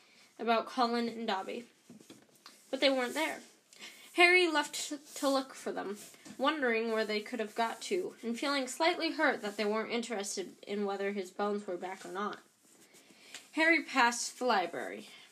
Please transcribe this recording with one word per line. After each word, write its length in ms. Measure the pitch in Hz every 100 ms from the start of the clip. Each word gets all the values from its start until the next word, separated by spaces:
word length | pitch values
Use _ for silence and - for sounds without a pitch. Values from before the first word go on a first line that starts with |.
| _ - - -
about 280 | 226 226 226
Colin 420 | - 233 240 233
and 180 | 226 226
Dobby. 380 | 190 196 226 233 _ - - - - - _ - - -
But 80 | 269
they 100 | 285
weren't 240 | 269 247
there. 260 | 247 311 - - - _ - - - -
Harry 340 | - 349 359 349
left 460 | 302 294 - - 294 - -
to 140 | 285
look 240 | 269 262
for 180 | - -
them, 260 | 180 180 208 - - - -
wondering 540 | 269 311 254 226 226
where 140 | 220 214
they 160 | 214
could 180 | 208 240
have 160 | 208 -
got 240 | 226 247
to, 360 | - 185 185 -
and 160 | 226 233
feeling 300 | 285 285 247
slightly 440 | - 330 339 320
hurt 300 | 285 302 240
that 140 | 208 202
they 80 |
weren't 300 | 208 220 220
interested 600 | 240 233 214 202 - 180 - -
in 180 | 202 202
whether 260 | 196 196
his 200 | 202 185
bones 340 | - 202 208 202
were 120 | 175
back 280 | 180 190 175
or 60 |
not. 280 | 185 208 175 - _ _ - - - - - - - -
Harry 280 | - 320 320
passed 560 | 269 262 240 233 - -
the 80 | 254
library. 640 | 214 170 147 98 92 - - -